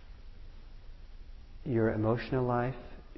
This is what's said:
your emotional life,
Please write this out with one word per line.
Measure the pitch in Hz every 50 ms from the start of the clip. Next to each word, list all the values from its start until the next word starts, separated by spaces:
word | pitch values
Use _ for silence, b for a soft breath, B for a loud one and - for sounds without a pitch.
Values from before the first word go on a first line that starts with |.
| - - - - - - - - - - - - - - - - - - - - - - - - - - - - - - - - -
your | 156 123 113 110 113 -
emotional | 107 110 110 120 120 - - 139 131 127
life, | 123 120 120 120 127 131 - - - - - - - -